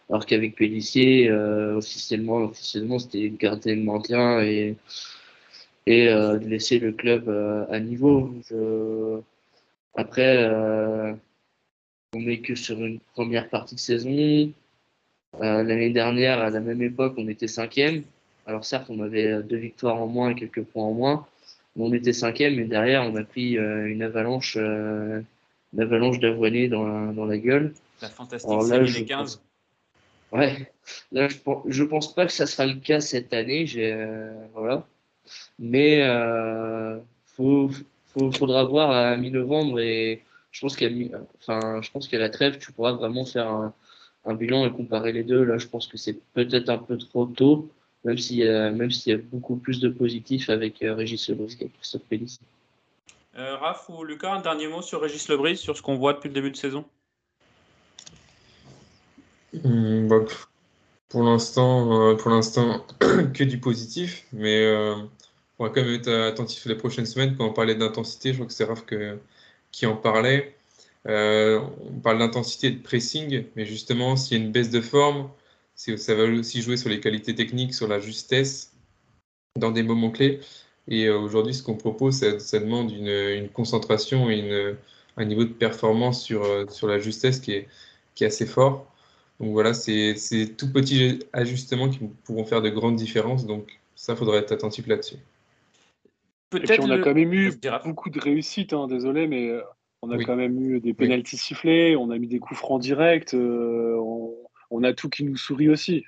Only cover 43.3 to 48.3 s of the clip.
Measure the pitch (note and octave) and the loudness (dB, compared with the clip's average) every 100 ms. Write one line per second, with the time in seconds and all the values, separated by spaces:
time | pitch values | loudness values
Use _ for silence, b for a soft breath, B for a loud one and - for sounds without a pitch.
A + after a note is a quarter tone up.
43.3 | A#2+ A2+ G#2+ G#2+ - b b b b A2 | -4 -2 -2 -4 -8 b b b b -6
44.3 | A2 A#2 C3 B2+ - A#2+ A2 A2+ A2+ A#2 | -4 0 2 2 -2 -4 -2 -2 -4 2
45.3 | B2+ B2 A2+ - A#2+ - A2 - G#2+ _ | 4 4 2 -2 -10 -10 -10 -8 -8 _
46.3 | - B2 B2+ A#2+ A#2 - A#2+ - B2 B2 | -2 0 0 0 -4 -2 -8 -4 -2 -2
47.3 | A#2+ C3+ D3+ D#3 b b _ A#2 A#2 - | 4 6 6 2 b b _ -4 -4 -2